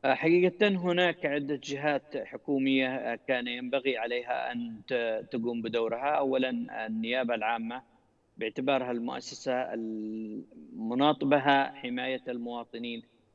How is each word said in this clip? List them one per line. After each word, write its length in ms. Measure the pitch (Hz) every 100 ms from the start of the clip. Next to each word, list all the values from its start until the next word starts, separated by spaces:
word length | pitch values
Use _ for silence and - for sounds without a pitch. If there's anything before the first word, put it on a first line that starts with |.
آه، 100 | 139
حقيقة 540 | 127 160 175 180 175 208
هناك 580 | 190 175 175 180 165 156
عدة 340 | 147 139 139
جهات 520 | 135 139 151 143 - 143
حكومية، 720 | - 139 - 139 135 135 131 131
آه، 220 | 120 117 -
كان 180 | 127 123
ينبغي 500 | 123 127 135 131 120
عليها 540 | 117 123 120 127 127
أن 280 | 120 117 110 -
ت-، 380 | 127 117 110 117
تقوم 300 | 127 117 117
بدورها. 460 | 113 117 113 113 139 147
أولًا 680 | 139 131 131 120 117 113 110
النيابة 480 | 110 113 123 120
العامة 480 | 117 107 117 113 123 - _ _ _ _ _
باعتبارها 540 | 110 - 131 139 127
المؤسسة 840 | 120 117 127 - 135 - 127 127
المناط 1500 | 113 113 110 107 110 110 107 - - 76 - 110 123 143 151
بها 480 | 143 143 139 139 139
حماية 480 | - 123 123 127 131 131
المواطنين 760 | 123 120 120 117 117 120 117 - _ _